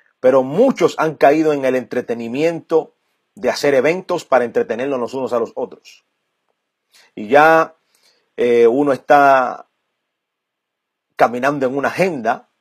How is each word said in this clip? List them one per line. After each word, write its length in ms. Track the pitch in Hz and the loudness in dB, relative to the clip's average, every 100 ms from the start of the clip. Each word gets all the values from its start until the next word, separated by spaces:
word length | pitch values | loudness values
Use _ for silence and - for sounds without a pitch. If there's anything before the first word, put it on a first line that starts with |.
| _ _ | _ _
pero 240 | 127 131 | 0 2
muchos 520 | 131 160 262 - 160 - | 0 0 0 2 -2 -2
han 180 | 160 139 | -6 2
caído 380 | 147 156 156 | 2 4 0
en 100 | 147 | 0
el 120 | 131 127 | -2 -2
entretenimiento 1200 | 120 123 - 117 117 127 160 165 - 160 139 _ _ _ _ - | -4 -8 -6 -8 -8 -4 -2 -4 -2 -2 -2 _ _ _ _ -6
de 140 | 123 | -4
hacer 240 | - 147 | -2 0
eventos 520 | 139 127 180 180 175 - | 2 0 -2 -4 -8 0
para 180 | 131 | 0
entretenernos 560 | 120 107 117 113 135 135 | 0 -2 -4 -4 -6 -6
los 140 | 113 | -6
unos 180 | 127 123 | -8 -4
a 80 | 120 | -4
los 140 | 107 - | -4 -6
otros. 480 | 117 90 - - _ _ _ _ _ _ _ _ _ _ _ - | -12 -12 -20 -20 _ _ _ _ _ _ _ _ _ _ _ -16
Y 120 | 107 | 0
ya, 480 | 135 156 160 160 _ _ _ _ _ _ - | 4 6 4 0 _ _ _ _ _ _ -4
eh, 320 | 120 120 117 | 0 4 4
uno 240 | 127 147 | 2 0
está 760 | 127 - 147 139 135 123 - - _ _ _ _ _ _ _ _ _ _ _ _ _ _ - | -2 2 4 4 4 0 -6 -16 _ _ _ _ _ _ _ _ _ _ _ _ _ _ -2
caminando 500 | 123 120 131 147 131 | -2 0 -4 -2 -4
en 120 | 139 | -2
una 120 | 131 | -4
agenda, 600 | - 190 151 110 123 - _ | -2 -2 -2 -4 -6 -8 _